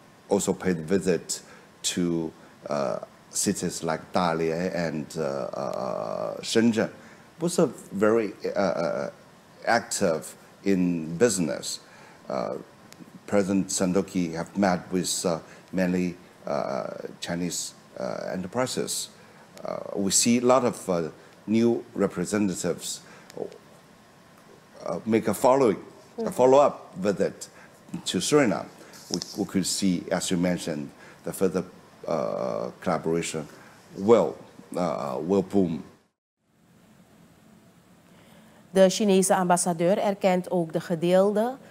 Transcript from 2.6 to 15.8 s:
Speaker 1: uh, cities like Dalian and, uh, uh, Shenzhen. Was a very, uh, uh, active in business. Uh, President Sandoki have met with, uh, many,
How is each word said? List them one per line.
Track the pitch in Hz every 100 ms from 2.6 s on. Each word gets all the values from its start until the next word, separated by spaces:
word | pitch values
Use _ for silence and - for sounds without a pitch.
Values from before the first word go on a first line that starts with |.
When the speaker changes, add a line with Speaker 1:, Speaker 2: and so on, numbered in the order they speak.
| -
Speaker 1:
uh, | 73 65 - - - -
cities | - 107 92 90 -
like | 82 76 -
Dalian | 101 90 82 82 80 92 87
and, | 82 78 67 82
uh, |
uh, | 71 69 60 - - 50 64 50 55 50 53 -
Shenzhen. | - 113 117 110 85 - - - - -
Was | 170 175
a | 147 - -
very, | 98 107 117 104 - 92
uh, | -
uh, | 98 - 82 67 71 - - - - - -
active | 113 - - 95 80 - - - -
in | 98 92 90 85 80 82
business. | 120 92 76 50 - - - - - - -
Uh, | 65 53 - - - - - - - -
President | 101 95 98 87
Sandoki | - 95 95 92 95 85
have | 80 82 98
met | 98 87 -
with, | 92 80 - 92
uh, | 82 - - -
many, | 92